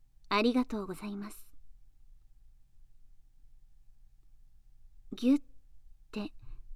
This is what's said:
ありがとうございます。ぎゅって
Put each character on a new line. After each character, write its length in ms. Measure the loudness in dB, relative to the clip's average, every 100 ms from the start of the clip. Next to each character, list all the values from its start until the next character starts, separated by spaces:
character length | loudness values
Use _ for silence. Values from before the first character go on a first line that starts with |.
| -20 -20 2
あ 140 | 8
り 120 | 10
が 100 | 8
と 180 | 6 2
う 40 | 0
ご 80 |
ざ 120 | -4 -4
い 100 | -4
ま 140 | -4
す。 160 | -6 -8 -10 -10 -12 -16 -18 -18 -16 -18 -18 -18 -20 -20 -18 -18 -16 -16 -16 -18 -18 -16 -16 -16 -18 -18 -18 -18 -20 -18 -18 -18 -18 -18 -18 -16 -14 -6
ぎ 200 | 4 8
ゅ 20 | 8
っ 60 | 6 -10 -14 -14 -14 -16 -8
て 220 | -4 -4 -6 -6 -6 -6